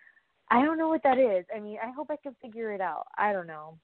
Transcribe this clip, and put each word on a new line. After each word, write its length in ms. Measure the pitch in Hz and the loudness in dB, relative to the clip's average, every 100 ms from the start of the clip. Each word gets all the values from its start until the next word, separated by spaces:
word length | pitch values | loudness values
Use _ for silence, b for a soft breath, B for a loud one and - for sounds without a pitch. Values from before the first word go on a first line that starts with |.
| b b b _ _ | b b b _ _
I 160 | 233 294 | 4 4
don't 140 | 320 | 2
know 100 | 320 | 2
what 140 | 320 | 4
that 160 | 269 254 | 4 6
is. 260 | 254 185 180 214 | 4 2 -2 -10
I 40 | |
mean, 180 | 208 214 | -10 -10
I 80 | 233 | -10
hope 160 | 254 302 | -10 -10
I 60 | 294 | -10
can 180 | 285 233 | -10 -16
figure 320 | 254 220 220 | -16 -10 -8
it 80 | 202 | -4
out. 240 | 185 151 - - | -4 -6 -10 -2
I 140 | 208 | -2
don't 160 | 196 170 | -2 -6
know. 300 | 156 156 165 | -14 -16 -20